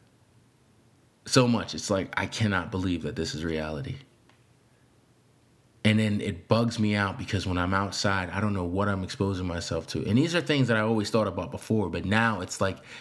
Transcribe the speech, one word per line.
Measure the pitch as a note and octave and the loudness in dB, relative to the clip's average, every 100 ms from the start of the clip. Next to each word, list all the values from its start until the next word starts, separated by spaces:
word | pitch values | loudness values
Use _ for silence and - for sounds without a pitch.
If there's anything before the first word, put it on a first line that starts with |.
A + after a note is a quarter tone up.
| _ _ _ _ _ _ _ _ _ _ _ _ - | _ _ _ _ _ _ _ _ _ _ _ _ 0
so | C3 A#2+ | 4 6
much. | A#2 E2+ | 4 0
It's | D#2 - | -6 -2
like, | G2 F2 - | -2 -2 -4
I | |
cannot | G2 - G#2+ F#2+ E2 | -4 0 2 2 0
believe | F#2+ F#2 E2+ | -2 0 -2
that | D#2 | -2
this | C2 E2 | -4 -4
is | D2+ | -4
reality. | E2 D#2 D#2 D#2 C2+ - - _ _ _ _ _ _ _ _ _ _ _ _ _ _ _ _ _ A2 | -4 -4 -4 -6 -8 -10 -14 _ _ _ _ _ _ _ _ _ _ _ _ _ _ _ _ _ 2
And | G#2+ | 4
then | G#2+ G#2 | 4 0
it | - F2 - | -2 -4 2
bugs | A2 A#2 A2 | 2 4 2
me | G#2+ | 2
out | G#2 G2 F#2+ | 2 0 -2
because | - G2 F#2 | -4 -2 0
when | F2+ | 0
I'm | F2 | 0
outside, | F#2+ G2 - G#2 G2 F2 | 0 0 -2 0 0 -2
I | F#2 | -2
don't | G#2+ | -2
know | G2 | 0
what | F2 F#2 G#2 | -2 0 0
I'm | G2 | 0
exposing | F2+ - G2 F#2 F2+ | -4 -2 -2 -2 -2
myself | F2 - E2 - | -4 -4 -4 -4
to. | D#2+ F2 | -4 2
And | A2+ | 2
these | E3 | 4
are | E3+ | 0
things | C#3 D3 A#2+ | 0 2 4
that | A2 | 2
I | |
always | A2 A2+ G#2 | 2 0 2
thought | A#2 G2+ | 2 0
about | F2+ F2+ | -2 -6
before, | - - A2 F#2 | -8 -2 0 0
but | F2 F2+ | -2 0
now | G#2+ A2+ G2+ | 2 2 0
it's | F#2 - | -4 -2
like, | F#2+ F2+ - - | -2 -2 -10 -14